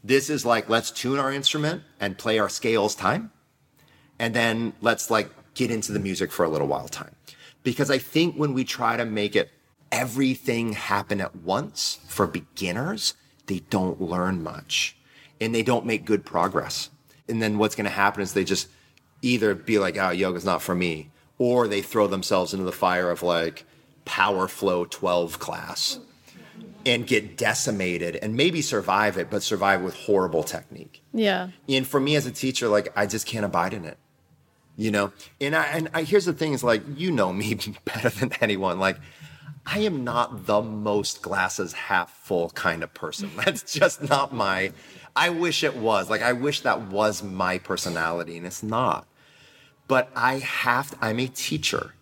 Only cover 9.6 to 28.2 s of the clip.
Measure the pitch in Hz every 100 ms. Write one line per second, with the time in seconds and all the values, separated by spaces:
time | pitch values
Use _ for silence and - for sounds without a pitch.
9.6 | _ _ _ - 127 117 135 131 - 117
10.6 | 117 101 - 101 98 104 95 90 82 98
11.6 | 196 - - - - - 92 90 - -
12.6 | 95 92 151 214 - - _ _ - 92
13.6 | - 95 92 - 90 90 90 92 80 73
14.6 | - - - - _ - - _ 113 113
15.6 | 113 120 117 110 82 104 - 87 90 87
16.6 | 76 - - _ _ - - 113 110 104
17.6 | 107 - 101 98 101 101 95 101 90 95
18.6 | - _ _ _ _ _ 123 123 107 90
19.6 | - 107 95 85 95 90 92 90 90 85
20.6 | - 90 87 78 76 _ _ _ 123 123
21.6 | 113 101 95 117 104 95 90 95 90 98
22.6 | 92 - 92 90 90 85 87 85 82 -
23.6 | - _ _ _ - - 98 98 92 -
24.6 | 98 90 87 - 92 87 85 80 - -
25.6 | - - - 262 - _ - - - -
26.6 | - - 131 120 117 117 107 - 110 113
27.6 | - 104 92 87 85 80